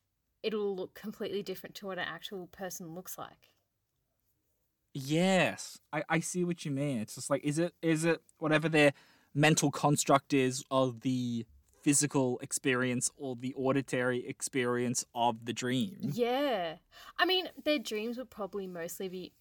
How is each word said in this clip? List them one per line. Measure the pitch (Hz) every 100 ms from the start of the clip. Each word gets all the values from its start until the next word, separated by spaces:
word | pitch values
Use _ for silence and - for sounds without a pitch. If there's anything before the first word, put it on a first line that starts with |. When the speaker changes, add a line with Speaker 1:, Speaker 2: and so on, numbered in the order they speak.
| _ _ _ _
Speaker 1:
it'll | 214 214 202 185
look | 185
completely | - 214 214 208 190
different | 190 185 185 -
to | 196
what | 180
an | 170
actual | 165 - 196 175
person | - 190 - 170
looks | 165 185 -
like? | - - _ _ _ _ _ _ _ _ _ _ _ _ _ _ _
Speaker 2:
Yes, | 143 135 156 185 190 135 92 - - _
I, | 151 -
I | 165
see | - 180
what | 175 170
you | 156
mean. | 135 147 123
It's | 107 -
just | -
like, | 139
is | 147 147
it, | 175 -
is | 165 156
it | 165 160 - _
whatever | 160 151 160
their | 156 147 - - _ _
mental | 143 151 160 147
construct | - 151 147 - 139 -
is | 139 131 131 -
of | 135 131 117
the | 127 127 120 117 117 - _ _
physical | - 143 147 147 131 123
experience | - - 143 127 127 123 - -
or | 139 120
the | 127
auditory | 135 131 135 - 131 127 123 127
experience | - - 135 123 120 123 123 -
of | - 117 113
the | 117
dream? | 113 127 127 101 95
Speaker 1:
Yeah. | 139 180 240 254 294 214 170 170 _ - - -
I | 349
mean, | 370 349 -
their | 302 302
dreams | 214 214 226 240
would | 262
probably | - 196 202 190
mostly | 175 170 - 190
be | 185 175 -